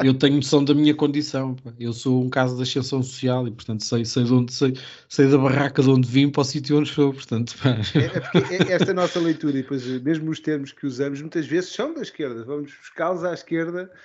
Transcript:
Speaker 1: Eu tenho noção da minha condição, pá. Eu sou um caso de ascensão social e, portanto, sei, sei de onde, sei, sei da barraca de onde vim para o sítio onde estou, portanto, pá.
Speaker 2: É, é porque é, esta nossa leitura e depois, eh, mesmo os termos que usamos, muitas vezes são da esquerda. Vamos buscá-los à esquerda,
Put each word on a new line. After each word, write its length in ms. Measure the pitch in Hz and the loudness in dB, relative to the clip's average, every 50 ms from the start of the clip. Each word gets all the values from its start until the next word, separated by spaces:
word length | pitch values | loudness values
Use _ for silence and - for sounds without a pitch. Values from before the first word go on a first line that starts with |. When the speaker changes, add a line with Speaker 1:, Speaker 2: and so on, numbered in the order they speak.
| - | 2
Speaker 1:
Eu 100 | 135 131 | 2 4
tenho 220 | 131 131 139 139 | 4 4 4 4
noção 300 | 147 135 - - 143 139 | 2 2 2 2 4 4
da 100 | 139 147 | 4 4
minha 180 | 147 151 151 147 | 4 4 4 4
condição, 640 | 151 151 143 143 147 147 - - 135 131 131 127 | 4 2 0 0 0 -4 -4 -4 -4 -4 -4 -6
pá. 180 | 131 - 117 117 120 | -8 -12 -16 -12 -8
Eu 140 | 117 117 117 | -6 -6 -6
sou 280 | 117 - 135 127 127 | -4 0 0 2 2
um 80 | 127 127 | 2 0
caso 280 | 127 135 131 127 127 | 0 0 0 0 0
de 60 | 123 127 | -2 -4
ascensão 380 | 127 - 143 123 - 139 135 | -4 -2 -4 -4 -2 -2 -2
social 460 | 123 127 - - - 127 123 127 127 | -4 -4 -6 -4 -2 -2 0 0 -2
e, 60 | 120 104 | -4 -8
portanto, 320 | - - - 113 107 - | -10 -10 -8 -8 -6 -4
sei, 200 | - - 117 117 | -2 -2 -2 -2
sei 200 | 117 - 131 123 | 0 0 0 2
de 80 | 117 127 | 4 4
onde, 200 | 127 123 120 - | 2 2 0 -2
sei, 240 | - 143 131 131 131 - - - - - - | 0 0 0 0 -2 -8 -16 -20 -20 -20 -4
sei 200 | - - 139 135 | 2 4 6 6
da 100 | 139 139 | 6 6
barraca 440 | 131 139 127 131 143 139 - - 135 | 4 4 2 2 0 0 2 2 4
de 60 | 131 | 6
onde 200 | 135 131 127 123 | 6 6 4 4
vim 200 | 120 135 139 143 | 4 4 4 4
para 120 | 143 - | 4 0
o 40 | 139 | -2
sítio 340 | 131 - 156 131 135 147 147 | -2 -2 -6 -2 0 2 2
onde 100 | 151 143 | 0 0
estou, 240 | - - 143 139 135 | 0 2 2 2 0
portanto, 420 | 135 - - 123 110 117 117 - - - | -2 -8 -4 -4 -4 -4 -4 -4 -2 0
pá. 140 | 127 123 110 107 - - | 0 0 0 -2 0 2
Speaker 2:
É, 120 | 156 120 | 2 2
é 140 | - - 175 | 0 -2 -6
porque 340 | - - - 180 190 - 180 | -4 0 2 2 2 2 2
é, 180 | 185 185 190 185 | 0 2 2 2
esta 200 | 170 185 190 190 | 2 2 0 0
nossa 280 | 180 180 165 - 180 | 0 0 0 0 0
leitura 360 | 165 170 160 160 - 151 139 | 0 0 0 0 0 -2 -2
e 60 | 135 123 | -2 -2
depois, 240 | - 143 135 120 | -4 -6 -6 -6
eh, 140 | 123 131 127 | -6 -6 -4
mesmo 280 | 123 143 165 160 156 156 156 | -2 -2 -2 -2 -2 -4 -6
os 80 | 156 | -6
termos 320 | - 156 156 147 139 135 - | -4 -4 -4 -4 -4 -8 -12
que 120 | _ - | _ -8
usamos, 360 | 143 123 117 139 143 143 139 | -6 -4 -4 -4 -4 -6 -8
muitas 260 | 147 160 - 175 151 | -10 -8 -6 -6 -4
vezes 240 | 123 143 175 175 - | -2 -2 -2 -4 -4
são 240 | - - 220 294 330 | -6 -6 -6 -6 -6
da 80 | 311 220 | -8 -10
esquerda. 420 | - - - 156 131 120 113 117 | -10 -8 -8 -8 -8 -8 -8 -10
Vamos 280 | 120 143 147 147 143 - | -8 -8 -8 -8 -10 -14
buscá-los 500 | - - - - - 165 170 185 175 165 | -20 -20 -14 -8 -4 -2 -2 -2 -2 -4
à 120 | 180 170 | -6 -6
esquerda, 540 | 151 - - 165 165 165 165 170 180 185 185 - - - | -6 -8 -6 -4 -4 -4 -4 -6 -8 -10 -12 -16 -20 -20